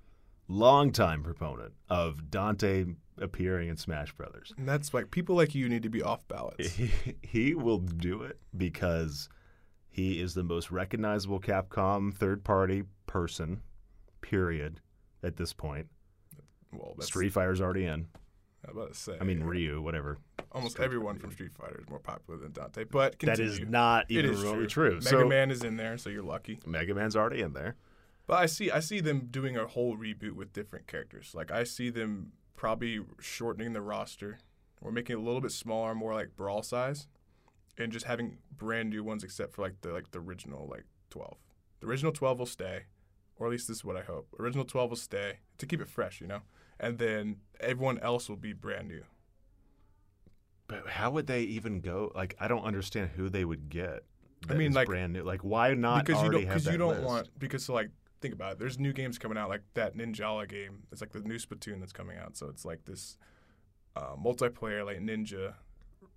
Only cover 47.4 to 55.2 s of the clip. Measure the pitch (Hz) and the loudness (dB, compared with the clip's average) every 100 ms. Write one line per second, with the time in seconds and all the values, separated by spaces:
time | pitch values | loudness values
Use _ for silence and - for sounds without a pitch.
47.4 | - - 117 127 135 123 113 123 - 101 | -10 -6 -2 0 0 0 0 0 -2 -8
48.4 | 107 101 104 98 87 85 - _ _ _ | -8 -8 -6 -6 -8 -12 -14 _ _ _
49.4 | - _ _ _ _ _ _ _ - - | -20 _ _ _ _ _ _ _ -20 -20
50.4 | _ _ _ 104 - - 113 139 147 123 | _ _ _ -10 -6 -2 0 0 0 0
51.4 | 113 110 110 98 85 90 107 - 95 - | 0 -2 -2 -4 -2 -2 -2 -2 -6 -4
52.4 | 104 120 107 98 95 110 92 78 95 98 | -2 0 0 -2 -2 -2 -2 -2 -2 0
53.4 | 85 78 73 82 87 65 - _ - - | 0 -2 -4 -6 -4 -6 -12 _ -20 -16
54.4 | - 147 156 135 120 92 92 90 | -2 2 4 4 4 2 0 -2